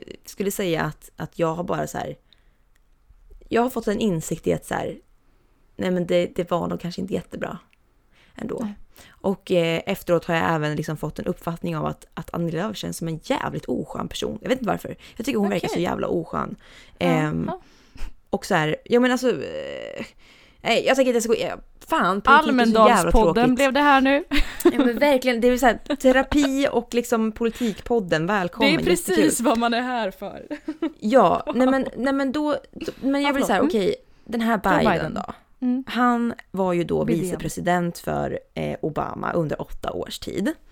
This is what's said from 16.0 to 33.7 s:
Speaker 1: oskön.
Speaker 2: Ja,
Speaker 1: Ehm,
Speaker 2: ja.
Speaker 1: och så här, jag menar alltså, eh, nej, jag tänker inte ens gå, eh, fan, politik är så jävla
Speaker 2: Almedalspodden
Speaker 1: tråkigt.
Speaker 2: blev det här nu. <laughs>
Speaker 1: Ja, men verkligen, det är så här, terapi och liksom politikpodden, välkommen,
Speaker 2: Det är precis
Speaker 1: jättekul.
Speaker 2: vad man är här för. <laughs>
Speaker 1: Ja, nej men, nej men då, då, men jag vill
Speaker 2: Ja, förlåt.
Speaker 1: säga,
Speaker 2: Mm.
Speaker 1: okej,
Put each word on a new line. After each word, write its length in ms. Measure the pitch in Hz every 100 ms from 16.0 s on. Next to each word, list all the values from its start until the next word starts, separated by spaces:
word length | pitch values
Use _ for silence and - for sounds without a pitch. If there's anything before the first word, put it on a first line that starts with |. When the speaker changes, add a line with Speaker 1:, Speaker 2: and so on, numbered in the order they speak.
| -
Speaker 1:
oskön. 480 | 175 160 - - - - - - -
Speaker 2:
Ja, 100 | 175
Speaker 1:
Ehm, 360 | 160 151 160 -
Speaker 2:
ja. 140 | 359 - _ _ - - - -
Speaker 1:
och 160 | 196 -
så 100 | 180
här, 200 | 151 - -
jag 160 | 240
menar 100 | 247
alltså, 160 | 247 254
eh, 760 | 160 95 76 71 67 57 - 220 - - - - _
nej, 220 | - 202 -
jag 80 | 262
tänker 140 | 254 233
inte 0 |
ens 120 | 220
gå, 60 |
eh, 200 | - 170 - - - -
fan, 340 | 320 185 196
politik 380 | 254 285 311 254
är 40 | 233
så 40 |
jävla 100 | 220
Speaker 2:
Almedalspodden 520 | 214 196 165 220 208 214
Speaker 1:
tråkigt. 120 | 247 247
Speaker 2:
blev 180 | 277
det 60 | 262
här 220 | 285 269
nu. 220 | 262 285 370
<laughs> 40 | 294 - -
Speaker 1:
Ja, 220 | - - 254
men 140 | 220
verkligen, 420 | 294 262 254 233
det 60 | 247
är 100 | 247
så 80 | 254
här, 300 | 208 - 294
terapi 720 | 262 262 262 294 277 269 277
och 220 | 247 233
liksom 380 | 233 240 226 220
politikpodden, 960 | 220 233 - 240 180 - 233 180 160 170
välkommen, 480 | 208 175 - 277 320
Speaker 2:
Det 60 |
är 40 | -
precis 320 | 349 - 359
Speaker 1:
jättekul. 280 | 302 - 233
Speaker 2:
vad 120 | 226
man 160 | 233
är 80 | 233
här 300 | 247 247 202
för. 360 | - 170 - - 294 -
<laughs> 260 | 302 320 -
Speaker 1:
Ja, 520 | 214 254 180 175 - 233
nej 120 | 254
men, 200 | 269 - -
nej 160 | 269
men 180 | 277 269
då, 260 | 302 294 285 -
då, 200 | - - -
men 200 | 269 277
jag 120 | 285
vill 80 | 277
Speaker 2:
Ja, 40 | 226
förlåt. 20 |
Speaker 1:
säga, 100 | 190
Speaker 2:
Mm. 80 |
Speaker 1:
okej, 280 | 294